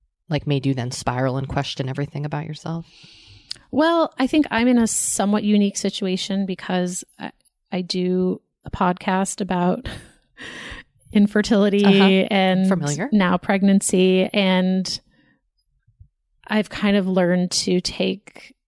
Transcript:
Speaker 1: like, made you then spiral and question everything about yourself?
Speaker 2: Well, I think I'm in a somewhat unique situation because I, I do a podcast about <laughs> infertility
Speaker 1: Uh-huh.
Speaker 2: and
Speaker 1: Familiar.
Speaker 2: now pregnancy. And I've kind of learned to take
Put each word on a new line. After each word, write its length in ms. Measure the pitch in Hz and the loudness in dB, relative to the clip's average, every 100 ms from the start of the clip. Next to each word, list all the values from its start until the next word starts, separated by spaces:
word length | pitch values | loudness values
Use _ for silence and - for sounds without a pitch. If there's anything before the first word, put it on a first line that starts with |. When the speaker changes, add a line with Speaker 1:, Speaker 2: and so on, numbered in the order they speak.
| _ _ _ | _ _ _
Speaker 1:
like, 180 | 147 - | -6 -2
made 180 | 143 135 | -2 0
you 80 | |
then 180 | 131 123 | -2 -4
spiral 460 | - - 123 131 131 | -6 -6 -2 -2 -2
and 100 | 135 | -4
question 420 | 143 139 - 131 | -6 -6 -6 -6
everything 360 | 135 143 143 147 | -6 -8 -8 -8
about 200 | 147 156 | -8 -10
yourself? 400 | 151 160 165 170 - - - - - _ - _ | -12 -10 -10 -12 -20 -20 -20 -20 -20 _ -20 _
Speaker 2:
Well, 420 | 254 320 339 320 - | 0 2 2 0 -2
I 80 | 269 | 0
think 180 | 311 - | 2 2
I'm 180 | 220 247 | 2 2
in 100 | 240 | 4
a 100 | 226 | 2
somewhat 560 | - - - 202 208 | 0 -4 -2 0 0
unique 340 | 208 208 202 - | 2 2 2 0
situation 680 | 196 - 190 185 - 196 190 | -6 -4 -4 -4 -4 -4 -4
because 580 | 180 - 185 180 185 - _ | -6 -4 -2 -2 -6 -12 _
I, 120 | - _ _ _ _ | -16 _ _ _ _
I 100 | 185 | -8
do 600 | 180 185 180 180 185 185 _ _ - | -4 -2 0 0 0 -2 _ _ -14
a 60 | |
podcast 680 | - 185 180 - 185 196 - | -2 0 0 -2 -2 -2 -4
about 460 | 185 180 175 - - - - _ _ _ - | -4 0 0 0 -6 -14 -18 _ _ _ -18
<laughs> 640 | - - - - _ _ | -16 -16 -18 -20 _ _
infertility 720 | 214 202 214 208 214 208 202 202 | 2 2 2 2 2 4 4 4
Speaker 1:
Uh-huh. 420 | 196 196 190 - | 6 6 4 2
Speaker 2:
and 380 | 196 190 185 190 | 2 2 2 2
Speaker 1:
Familiar. 400 | 185 143 147 240 | 0 -2 -4 0
Speaker 2:
now 260 | 214 180 180 | 2 2 0
pregnancy. 920 | - 196 196 196 - 185 185 185 185 | 0 0 4 2 2 2 4 4 2
And 680 | 208 190 185 185 190 180 - _ _ _ _ _ _ _ _ _ _ - _ _ _ - | 0 2 2 2 0 -4 -8 _ _ _ _ _ _ _ _ _ _ -20 _ _ _ -4
I've 220 | 214 202 | -2 -2
kind 260 | - 208 202 | -2 2 2
of 100 | 190 | 2
learned 440 | 185 175 180 180 | 2 2 2 0
to 300 | - - 180 | -2 0 0
take 720 | - - 190 196 - - - _ | -2 -4 -4 -4 -10 -20 -20 _